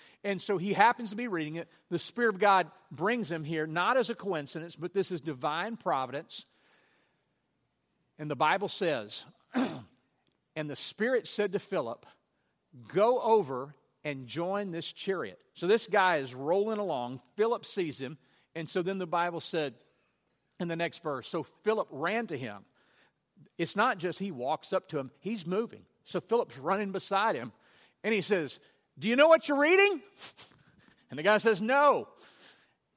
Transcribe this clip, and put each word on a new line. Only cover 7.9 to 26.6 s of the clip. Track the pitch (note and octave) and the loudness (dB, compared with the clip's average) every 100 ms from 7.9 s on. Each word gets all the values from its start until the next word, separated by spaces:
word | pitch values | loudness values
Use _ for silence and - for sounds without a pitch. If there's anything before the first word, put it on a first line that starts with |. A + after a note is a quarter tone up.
| _ _ - | _ _ -12
And | D3+ | -8
the | C3 | 0
Bible | D3+ F#3+ G3+ | 2 2 -2
says, | - F3 C3 G#2+ - - _ | -2 -2 -2 -6 -12 -16 _
<clears throat> | _ - A#3 C#3+ A2 _ _ _ _ _ _ D#3 | _ -2 -2 -4 -16 _ _ _ _ _ _ -10
"And | D3+ | -8
the | C3 | -8
Spirit | - - A3+ B3 - | -10 -4 0 0 -2
said | - G#3 | -2 -2
to | F#3 | -2
Philip, | - F3+ A#2 - - _ _ _ _ _ _ B2+ A2 | -4 -4 -4 -8 -16 _ _ _ _ _ _ -20 -4
'Go | D3 A3+ B3 | 4 4 4
over | G#3+ A3 C#3+ B2+ C#3 - _ _ | 4 4 4 -4 -8 -14 _ _
and | D3+ C3+ B2 | -8 -8 -8
join | C#3 F3 G3+ G3+ | -4 -2 -2 -4
this | E3 - | -6 -8
chariot.'" | - - F#3 A2 F2+ _ - | -8 -4 -4 -4 -10 _ -6
So | F3 | 2
this | A3 - | 2 4
guy | G#3 F#3 D#3+ | 4 4 2
is | C3+ | -2
rolling | B2 C#3+ F#3+ G#3+ G#3+ | -6 0 0 0 -2
along. | G3 C#3 B2 C3 - - | -2 -4 -4 -10 -14 -2
Philip | A3+ A#3 - | 0 0 -4
sees | G3+ E3 B2 | -4 -4 -6
him. | C3 D#3 _ _ _ E3 | -10 -12 _ _ _ -10
And | D#3 | -4
so | F#3 | -2
then | F3 F#3+ | -2 -4
the | F3 | -2
Bible | E3+ F3 E3+ | -2 -2 -4
said | - E3 C#3+ A2+ _ _ _ _ _ _ _ _ | -4 -2 -4 -6 _ _ _ _ _ _ _ _
in | F3 | -6
the | E3 | -2
next | E3+ - | -4 -4
verse, | D#3 C3+ - | -6 -6 -4
"So | E3+ - _ | -6 -6 _
Philip | G#3 A3 - | -2 0 -2
ran | C3+ E3 A3 G#3+ | -4 -2 -2 -4
to | C#3 | -6
him." | A#2 G2+ - _ _ _ _ _ _ _ - - | -8 -10 -18 _ _ _ _ _ _ _ -20 -8
It's | E3 G3 | -4 0
not | B3 G3+ | 0 0
just | F3 - | -4 -4
he | G3 | -8
walks | C3+ B2 D#3 - | -6 -4 -4 -2
up | F#3 - | -4 -2
to | D3+ | -6
him. | C3 - | -6 -10
He's | F#3+ A3+ D#3+ | -8 -8 -4
moving. | F#3+ A#3 G#2 - _ | -4 -4 -10 -20 _
So | - F3+ | -8 -8
Philip's | - A#3 - | 0 0 0
running | C3+ | -6